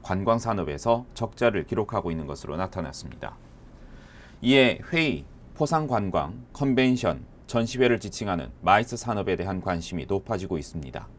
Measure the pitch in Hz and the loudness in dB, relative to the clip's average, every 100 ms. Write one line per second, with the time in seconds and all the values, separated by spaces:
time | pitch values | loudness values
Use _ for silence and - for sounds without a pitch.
0 | - 92 98 117 117 104 76 71 117 117 | -2 0 2 2 2 -2 -2 -2 2 2
1 | 123 - 113 - 120 101 - 113 104 107 | 0 -6 -6 2 2 2 -2 -2 0 -2
2 | 87 80 71 71 - 78 92 92 76 - | -2 -4 -6 -8 -6 -4 -4 -4 -8 -10
3 | 65 - 57 - - - - - - - | -14 -12 -12 -12 -20 -20 -20 -20 -20 -20
4 | - - - - 123 135 127 - - 170 | -20 -20 -20 -4 4 8 6 4 -2 0
5 | 156 78 - - - - 151 160 151 117 | 2 0 -8 -18 -18 -2 0 2 2 0
6 | 101 87 71 117 - - 139 127 131 127 | 0 -2 -2 -8 -16 -2 2 4 4 4
7 | 107 67 - - - 117 117 127 123 113 | 0 -2 -8 -20 -4 0 0 4 4 4
8 | 104 - 104 87 62 62 85 104 120 120 | 0 -6 -2 -2 -4 -2 4 4 4 -4
9 | 120 104 95 90 92 95 95 85 80 90 | -4 -2 0 0 -2 -4 -2 -4 -4 -8
10 | 67 98 - 104 95 85 71 82 67 - | -2 -4 -2 -4 -2 -4 -4 -8 -8 -10
11 | - | -12